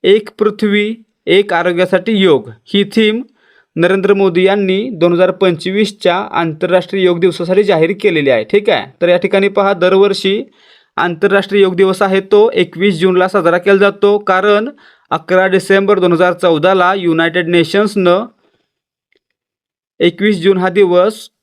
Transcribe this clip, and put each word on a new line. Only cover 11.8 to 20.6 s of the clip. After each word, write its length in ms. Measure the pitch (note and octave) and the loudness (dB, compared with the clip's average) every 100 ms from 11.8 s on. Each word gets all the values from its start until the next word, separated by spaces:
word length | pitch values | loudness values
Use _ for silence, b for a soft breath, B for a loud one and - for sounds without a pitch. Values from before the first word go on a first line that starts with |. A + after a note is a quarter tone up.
| F#3+ F#3 | 0 2
आहे 180 | G3 F#3+ | 0 0
तो 280 | F#3+ G#3 A3+ | 2 2 2
एकवीस 460 | - E3+ E3 G3 E3 | 0 -4 0 -2 0
जूनला 280 | F#3 F3+ F#3 | 0 2 0
साजरा 300 | G3+ E3+ F3 | 0 0 0
केला 200 | F3+ G3 | 2 2
जातो, 380 | G3+ G3+ G3+ G#3 | 2 0 0 0
कारण 480 | G#3 F#3 G3+ G#3 A#3 C#4+ b b b | 0 0 2 0 -2 -12 b b b
अकरा 340 | D#3+ D#3+ F#3 F#3+ | -8 0 0 2
डिसेंबर 520 | F#3 F#3 G3 G3 G3+ | 0 2 0 2 2
दोन 140 | F3+ | 2
हजार 200 | E3 F3+ | 2 0
चौदाला 600 | F3+ F3+ D#3+ E3+ F#3+ F3+ G3 | 2 0 2 2 2 0 0
युनायटेड 520 | F3 D#3+ E3 E3+ E3 | -2 0 0 -2 0
नेशन्सनं 760 | F3 E3 G3+ G#3 G#3 F3+ F3+ A#3+ _ _ _ _ _ _ _ _ _ _ _ _ _ _ _ _ _ | 0 0 0 -2 0 0 0 -2 _ _ _ _ _ _ _ _ _ _ _ _ _ _ _ _ _
एकवीस 420 | F3 F3 G3+ G3 | -2 0 -2 0
जून 160 | F3 | 0
हा 120 | F#3+ | 0